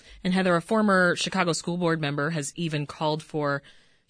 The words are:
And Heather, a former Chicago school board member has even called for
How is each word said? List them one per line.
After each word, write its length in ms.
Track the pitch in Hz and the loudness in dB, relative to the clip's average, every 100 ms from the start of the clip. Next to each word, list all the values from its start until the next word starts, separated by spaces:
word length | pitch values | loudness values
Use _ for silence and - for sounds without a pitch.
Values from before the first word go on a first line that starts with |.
| - - | -20 -8
And 100 | 180 | -2
Heather, 220 | 190 185 170 | 0 2 2
a 40 | |
former 540 | - 220 214 185 180 | 2 2 4 4 4
Chicago 380 | 160 - 190 175 | 2 -2 0 0
school 240 | 156 - 175 | 0 -2 -2
board 240 | 175 160 | 0 0
member 300 | 147 143 147 | -2 -2 -2
has 220 | 165 139 - | -2 -6 -4
even 300 | 170 151 147 | -4 -2 -6
called 360 | - 156 156 | -2 -2 -2
for 400 | - 160 143 139 - - _ _ - | -4 -4 -2 -2 -6 -20 _ _ -10